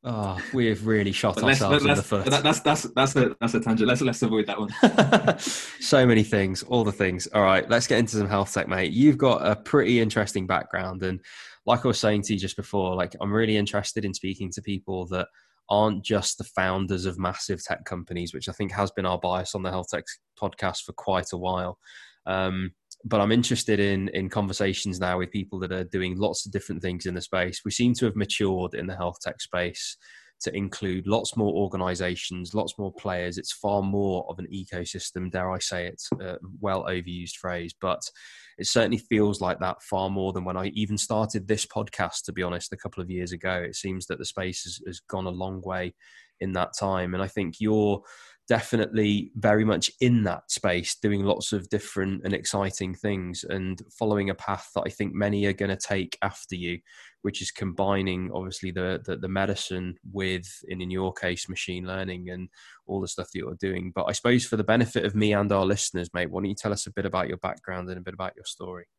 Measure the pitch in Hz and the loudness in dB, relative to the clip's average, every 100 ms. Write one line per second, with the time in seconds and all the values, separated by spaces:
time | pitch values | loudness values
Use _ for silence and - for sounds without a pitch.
0 | 123 117 101 95 - 131 117 101 107 110 | -4 -2 -2 -4 -2 2 4 2 4 4
1 | 101 95 113 95 117 135 101 147 139 143 | 4 2 2 4 4 6 6 6 6 4
2 | - 101 98 135 143 - 147 151 - - | 4 0 4 4 4 4 4 2 2 2
3 | 135 139 120 - 117 117 117 113 107 123 | 4 6 4 2 0 2 2 4 4 4
4 | 127 113 113 110 104 101 104 - 233 - | 2 2 2 2 2 -2 -4 6 6 8
5 | 139 233 - - - - - - - 139 | 6 6 4 0 -2 -6 -8 -8 4 6
6 | 127 113 107 107 95 92 - 123 107 98 | 8 8 6 4 2 0 0 2 2 2
7 | 95 90 - 107 95 95 - 117 120 117 | 2 0 0 4 8 6 6 2 4 4
8 | 117 107 101 101 98 - - 92 90 92 | 4 2 2 2 2 -2 -2 0 0 6
9 | 147 131 135 107 82 104 - 147 104 120 | 6 8 6 4 4 0 2 4 6 4
10 | 110 110 101 101 92 92 - 92 92 92 | 4 2 0 -2 0 0 0 -4 -4 -4
11 | 92 92 - - - - - 120 127 113 | -4 -4 -8 -20 -20 -10 2 4 4 2
12 | 113 104 101 104 92 - 98 101 92 92 | 4 2 0 -2 -2 -6 -4 -2 0 0
13 | 87 - 101 107 113 107 101 104 101 - | -2 -2 -2 2 4 2 2 -2 -2 -4
14 | 101 95 92 92 95 90 101 95 95 95 | -4 -4 -6 -6 -6 -8 -6 -6 -4 -6
15 | 87 92 90 _ _ _ - 101 107 101 | -4 -4 -4 _ _ _ 0 4 4 2
16 | - 104 98 - - - 92 92 92 95 | 0 0 0 -6 -6 0 0 0 0 -2
17 | 92 87 92 90 - 92 - - - 90 | -2 -2 -4 -4 -4 -6 -4 -6 -6 -10
18 | 90 90 87 76 - - 101 95 98 - | -6 -6 -6 -8 -10 -6 -4 0 -2 0
19 | 92 90 90 92 90 101 92 92 87 85 | 0 0 0 -2 -2 -4 -4 -4 -4 -8
20 | - - _ _ 98 - 98 85 - - | -8 -18 _ _ -6 -2 -4 -4 -10 -8
21 | - 92 87 90 92 92 90 90 - - | -2 0 0 -4 -2 -2 -2 -8 -18 -20
22 | - _ - 95 95 92 92 _ _ - | -20 _ -4 0 0 0 -4 _ _ -14
23 | 113 110 101 117 120 120 - 104 101 98 | 0 4 6 6 4 0 2 2 4 2
24 | 95 - 95 110 101 95 98 92 101 90 | 0 -2 -2 -2 -2 0 0 0 -4 -2
25 | 90 90 90 104 95 95 90 90 87 95 | 0 0 -2 -4 -6 -6 -4 -4 -4 -2
26 | 92 92 104 - 104 98 - 87 92 90 | -2 0 0 0 -4 -6 -6 -6 -4 -4
27 | 92 90 - 92 90 90 107 - 120 120 | -4 -6 -4 -2 -2 -2 -6 2 2 4
28 | 120 104 98 - 101 95 90 - 90 92 | 0 0 -2 0 0 0 -2 -4 -6 -4
29 | 87 85 - - - 90 87 82 - - | -4 -4 -10 -8 -6 -2 -2 -4 -10 -12
30 | - - - _ - - 98 - 98 92 | -18 -20 -20 _ -6 -4 -4 -4 -4 -2
31 | 92 110 - - 104 82 98 95 92 90 | 0 0 0 0 2 2 0 0 -2 0
32 | 90 87 - 90 87 101 - - 98 - | -2 -4 -6 -8 -4 -2 -2 -4 -8 -6
33 | 101 90 90 87 - - 101 101 98 101 | -4 -2 -4 -6 -8 -4 0 2 2 0
34 | 101 92 - 85 87 98 95 90 87 92 | 0 0 -4 -10 -10 -10 -8 -8 -8 -8
35 | - 92 92 92 92 92 - 92 87 - | -8 -6 -4 -2 -2 -2 -4 -4 -6 -8
36 | - - 95 90 92 95 104 95 - 92 | -6 -6 -6 -10 -14 -8 -2 -2 -2 -4
37 | 87 87 87 - 92 87 85 - 95 - | -6 -10 -10 -10 -6 -6 -8 -6 -2 -2
38 | - - - - - - - 123 110 110 | -4 -14 -20 -20 -20 -8 0 2 4 0
39 | - 110 104 101 92 - 92 - - 95 | 0 4 4 2 -2 0 -2 -4 -4 -2
40 | 95 98 95 92 90 92 92 95 104 104 | 0 0 -2 -2 -4 -4 -4 -2 -2 -2
41 | - 110 107 110 95 107 - - - - | 0 0 0 -2 -2 -2 -2 -6 -8 -4
42 | 87 - - 85 90 87 - 92 98 - | -4 -4 -8 -4 -4 -4 -8 -10 -12 -10
43 | 90 90 90 87 92 92 87 - 98 92 | -8 -6 -6 -6 -4 -2 -4 -6 -6 -6
44 | 90 92 - - 92 90 92 87 - 90 | -6 -8 -6 -6 -6 -6 -10 -12 -12 -14
45 | _ 95 92 90 95 95 92 92 90 - | _ -6 -4 -6 -6 -6 -6 -4 -6 -8
46 | _ - _ _ 95 90 90 - 98 95 | _ -20 _ _ -4 -2 -2 -2 -2 0
47 | 90 90 95 - 92 82 107 107 104 98 | -2 -2 -4 -2 -4 -2 0 4 2 0
48 | - - - _ - 113 - 113 107 110 | -4 -20 -20 _ 0 0 2 0 2 2
49 | 104 104 - 110 107 104 110 87 - - | 2 2 0 0 4 6 4 2 0 2
50 | 127 120 101 85 _ - 98 87 85 - | 4 4 4 -2 _ -2 0 0 -2 -2
51 | 107 101 98 - - 104 92 104 - - | 0 2 2 0 0 -4 -2 -4 -2 -4
52 | 95 95 - 98 - 101 98 - 92 90 | -2 -2 -2 -2 -2 -2 -2 -2 -6 -4
53 | 104 98 90 87 - 95 92 92 - - | -4 -4 -4 -8 -6 -4 -4 -6 -12 -4
54 | 113 104 98 92 - 98 - - - - | 0 2 0 -2 -4 -6 -4 -6 -6 -4
55 | 101 - 101 101 101 95 98 98 - 98 | -4 0 0 2 0 0 -2 -2 -2 -4
56 | 92 - 98 - - 92 87 87 _ - | -4 -4 -6 -6 -12 -8 -6 -6 _ -20
57 | - _ 101 101 95 - 98 85 98 98 | -20 _ -6 -4 -8 -6 -6 -2 2 2
58 | 95 90 92 - 92 90 95 90 90 92 | 0 -2 -4 -6 -8 -8 -6 -4 -2 -4
59 | - 90 92 95 98 98 - 92 90 87 | -6 -6 -4 0 0 -2 -4 -6 -6 -10
60 | 98 98 95 92 90 - - 92 90 92 | -10 -4 -2 -4 -6 -18 -12 -8 -4 -2
61 | 95 - 92 90 - 95 - 90 92 95 | -2 -2 -4 -4 -6 -8 -6 -6 -6 -6
62 | 95 90 90 92 90 _ - - - 98 | -6 -8 -10 -10 -12 _ -20 -20 -8 -6
63 | 95 - 90 92 57 90 98 90 90 92 | -4 -6 -8 -8 -8 -6 -4 -4 -4 -4
64 | - 107 120 123 123 110 104 117 117 120 | -2 0 2 2 2 -2 2 4 4 2
65 | 104 104 107 104 101 101 95 101 - 92 | 0 2 4 4 4 2 2 0 -2 -4
66 | 87 90 87 90 98 104 110 101 - - | -4 -4 -4 -2 -4 -2 -4 -4 -6 -6
67 | 95 92 82 87 92 - - 92 90 92 | -2 -2 -2 -4 -6 -8 -10 -10 -8 -10
68 | 90 95 92 - - - 92 90 87 | -12 -8 -10 -10 -16 -12 -12 -12 -16